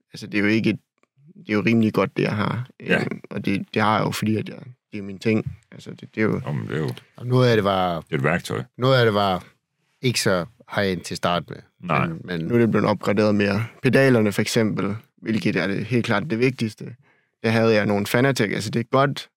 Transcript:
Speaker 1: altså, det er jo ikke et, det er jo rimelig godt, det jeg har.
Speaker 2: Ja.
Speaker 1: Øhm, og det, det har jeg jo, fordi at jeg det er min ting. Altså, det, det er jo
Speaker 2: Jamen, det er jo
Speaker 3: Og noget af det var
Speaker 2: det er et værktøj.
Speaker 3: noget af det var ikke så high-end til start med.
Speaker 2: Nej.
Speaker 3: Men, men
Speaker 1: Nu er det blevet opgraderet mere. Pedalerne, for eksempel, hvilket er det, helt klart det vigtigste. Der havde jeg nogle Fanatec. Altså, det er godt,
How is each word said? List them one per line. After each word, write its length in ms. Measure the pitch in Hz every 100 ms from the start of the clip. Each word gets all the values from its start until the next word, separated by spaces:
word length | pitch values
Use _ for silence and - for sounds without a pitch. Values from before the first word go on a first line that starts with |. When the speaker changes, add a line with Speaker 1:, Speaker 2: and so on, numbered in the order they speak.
| _
Speaker 1:
altså, 140 | 104 101
det 80 |
er 80 | 104
jo 40 | 104
ikke 220 | 110 104
et, 80 | 98 _ _ _ _ - -
det 120 | -
er 40 |
jo 80 | 107 110
rimelig 260 | 117 110
godt, 240 | 101 95 -
det 60 |
jeg 140 | 101 104
har. 320 | 104 120 127 -
Speaker 2:
Ja. 200 | - -
Speaker 1:
Øhm, 200 | - - -
og 140 | 104
det, 220 | 101 98 -
det 80 | 107
har 140 | 107 107
jeg 80 | 104
jo, 40 |
fordi 260 | - 107 107
at 120 | 95
jeg 100 | 101 123 - _
det 60 | 107
er 40 |
min 160 | 98 95
ting. 380 | 113 110 - - _
Altså, 180 | - -
det, 240 | - -
det 60 | 113
er 40 |
jo 160 | 110 104 -
Speaker 2:
Jamen, 200 | 71 53
det 60 |
er 40 | 69
jo 100 | 131 - - -
Speaker 3:
Og 100 | 123
noget 220 | 127 123
af 80 | 110
det 80 |
var 360 | 98 95 90 82
Speaker 2:
det 120 | -
er 40 | 76
et 80 |
værktøj. 380 | 73 87 - - - -
Speaker 3:
noget 200 | 127 127
af 60 |
det 100 | 113
var 300 | 104 101 87 - _ _ _ _ _
ikke 180 | 131 -
så 260 | 107 90 82 _ - 104
high-end 240 | 98 87
til 160 | - 90
start 340 | 90 87 -
med. 60 | - - _
Speaker 2:
Nej. 260 | 87 71 73
Speaker 3:
Men, 140 | 82
men 160 | 90 85
Speaker 1:
Nu 140 | 82
er 40 | 120
det 120 | 113
blevet 160 | 104 107
opgraderet 460 | 101 - 104 107
mere. 300 | 104 101 101 117 -
Pedalerne, 500 | 131 135 135 120 104
for 80 | 110
eksempel, 560 | 107 120 107 90 98 107 - _
hvilket 340 | 113 107 107 92
er 100 | 95
det, 180 | 98 104
helt 200 | 123 117
klart 240 | 101 156
det 80 | 113
vigtigste. 560 | 131 127 113 - 120 120 _ _ _ _
Der 80 | 113
havde 240 | 113 113
jeg 120 | 107 104
nogle 200 | 101 101
Fanatec. 440 | 120 139 127 98
Altså, 160 | 90 107
det 100 | 117
er 40 |
godt, 440 | 117 131 139 135 -